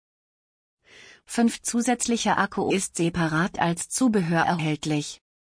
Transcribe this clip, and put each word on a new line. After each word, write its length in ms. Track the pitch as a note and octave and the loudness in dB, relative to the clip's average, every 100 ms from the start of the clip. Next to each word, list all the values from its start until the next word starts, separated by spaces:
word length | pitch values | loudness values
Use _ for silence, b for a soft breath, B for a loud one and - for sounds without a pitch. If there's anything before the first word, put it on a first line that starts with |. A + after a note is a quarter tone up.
| _ _ _ _ _ _ _ _ B B B B - | _ _ _ _ _ _ _ _ B B B B -8
Fünf 360 | - A#3 - | 0 0 0
zusätzlicher 760 | - A#3+ A#3 A#3+ - A#3 G#3+ F3+ | -4 -2 0 0 0 0 2 2
Akku 320 | G3 - E3+ | 0 0 0
ist 260 | F3+ - - | 0 -2 -2
separat 640 | E3+ F3 D#3+ D#3 F3 - | -2 0 0 0 -2 0
als 280 | E3+ F3 - | -2 -2 -6
Zubehör 540 | - C4 G#3 E3 E3+ | 0 2 2 2 2
erhältlich. 800 | - E3+ D#3 D3+ D#3 D3+ C#3+ - _ _ _ | 2 0 0 -2 -2 -4 -4 -12 _ _ _